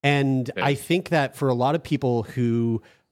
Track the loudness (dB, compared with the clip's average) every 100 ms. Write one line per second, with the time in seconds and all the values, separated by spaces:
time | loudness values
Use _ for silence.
0 | 2 2 2 0 -2 -2 0 -2 0 -2
1 | 2 0 0 -2 0 2 0 0 -2 -2
2 | 0 0 -2 -2 0 0 0 -2 -6 _
3 | _